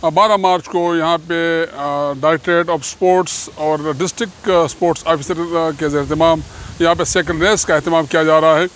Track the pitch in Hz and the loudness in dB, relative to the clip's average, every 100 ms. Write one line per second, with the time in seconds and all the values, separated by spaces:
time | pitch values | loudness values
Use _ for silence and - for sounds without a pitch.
0 | 165 156 214 208 190 180 - 180 170 170 | 0 2 4 4 2 0 0 -2 0 0
1 | 160 170 160 170 165 165 165 - 143 143 | 0 -2 -2 -2 0 0 -2 -4 -4 -2
2 | 143 139 156 160 180 170 170 165 131 - | -2 0 0 2 2 0 2 -2 -4 -2
3 | 185 185 175 - - - 156 151 151 139 | 2 2 0 -6 -10 -6 -2 -2 -2 -4
4 | 180 - 226 - - 180 156 - 175 160 | -4 -4 -8 -6 0 2 2 0 -2 -2
5 | - 165 139 170 170 170 160 143 151 143 | 0 -2 -2 -6 -2 -2 -2 -2 -2 -2
6 | 139 156 165 160 - - - - 165 175 | -2 2 2 2 -4 -16 -16 -2 0 2
7 | 160 190 160 160 185 208 - 156 143 165 | 0 -2 -2 0 0 0 2 0 2 0
8 | 147 165 160 156 160 156 180 | 0 0 4 4 4 4 0